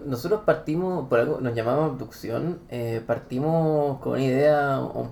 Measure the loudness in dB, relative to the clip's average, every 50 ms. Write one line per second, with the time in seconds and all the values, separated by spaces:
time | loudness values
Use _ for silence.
0 | -6 -6 -4 -4 -2 -2 -2 0 2 2 2 2 0 -2 -2 0 0 0 -2 -2
1 | 0 2 2 2 4 2 0 -2 -2 -2 -2 0 0 2 2 2 2 0 -2 -4
2 | -8 -10 -12 -10 -8 -4 -4 -2 -2 -4 -4 -6 -8 -10 -6 -6 -4 -2 -4 -4
3 | -2 -2 -4 -4 -4 -6 -4 -2 0 2 2 2 2 2 2 2 2 0 -2 -2
4 | -4 -2 0 0 2 2 4 4 6 6 6 4 4 2 0 0 -2 -4 -6 -6
5 | -6 -6